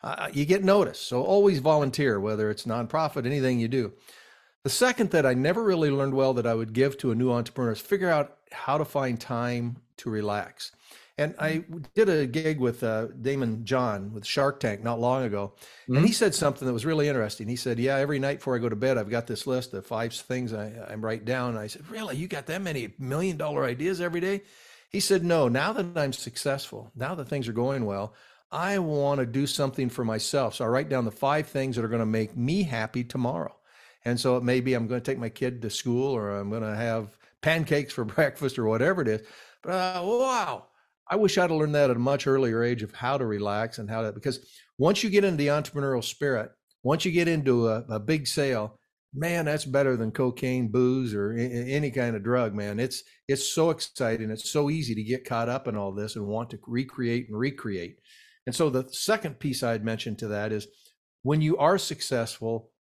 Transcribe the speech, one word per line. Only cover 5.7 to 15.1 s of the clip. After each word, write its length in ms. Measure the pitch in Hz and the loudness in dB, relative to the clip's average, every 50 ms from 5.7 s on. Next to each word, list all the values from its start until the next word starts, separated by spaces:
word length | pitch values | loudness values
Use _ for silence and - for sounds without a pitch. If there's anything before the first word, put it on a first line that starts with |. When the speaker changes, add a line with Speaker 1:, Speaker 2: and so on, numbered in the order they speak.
| 185 165 160 147 | 2 4 4 2
Speaker 1:
learned 240 | 139 139 139 139 131 | 2 2 0 0 2
well 220 | 135 135 135 131 | 4 4 4 4
that 100 | 120 113 | 2 2
I 80 | 117 117 | 0 0
would 200 | 113 113 110 110 | 0 -2 -2 2
give 220 | 123 131 143 139 - | 2 2 2 2 -2
to 100 | - 127 | -2 0
a 60 | 113 | 2
new 160 | 113 123 127 | 2 2 2
entrepreneur 400 | 120 120 113 - - - 127 117 | 2 0 -2 -4 -4 -2 -2 -2
is 100 | 110 - | -2 -4
figure 300 | - - 202 196 185 180 | -2 -2 0 2 2 2
out 260 | 165 151 143 143 - _ _ _ | 2 2 2 -2 -6 _ _ _
how 260 | - - - - 139 151 | -14 -10 -2 0 0 0
to 80 | 151 | 0
find 340 | - - 143 135 131 120 113 | 0 -2 -2 0 0 -2 -4
time 580 | - - 127 117 120 120 123 120 120 120 123 - _ _ _ - | -4 -4 -4 -2 0 0 -2 -2 -2 -4 -6 -8 _ _ _ -10
to 140 | - 123 | -6 -4
relax. 600 | 110 107 104 104 104 104 95 - - - - - _ _ _ - - - - _ _ - | -2 -2 0 0 -2 -2 -4 -6 -10 -16 -16 -16 _ _ _ -20 -20 -20 -20 _ _ -2
And 160 | 147 156 151 - | -2 -2 -2 -2
I 200 | 151 156 160 160 | -2 -2 -2 -2
Speaker 2:
Mm-hmm. 200 | 160 - 165 170 139 - _ | -4 -6 -12 -14 -14 -4 _
Speaker 1:
did 160 | 202 220 196 | 4 4 6
a 160 | 175 156 143 | 6 4 2
gig 340 | 127 120 156 160 156 156 147 | 2 0 0 0 0 0 2
with, 240 | 127 123 117 - - | 2 0 0 0 0
uh, 220 | 113 110 110 113 131 139 131 | 0 0 0 -2 -4 -6 -4
Damon 440 | 117 135 139 139 131 117 110 110 117 | -2 -2 0 0 0 -2 -2 -4 -2
John 460 | 104 131 131 127 120 107 101 98 101 110 | 0 2 2 2 2 0 -2 -6 -8 -10
with 100 | 110 95 | -10 -8
Shark 340 | - - - 139 139 143 - | -4 0 2 2 2 0 0
Tank 240 | - 117 104 101 113 | -2 -2 -2 -2 -2
not 160 | 117 120 117 | -4 -2 0
long 240 | 117 123 | 2 2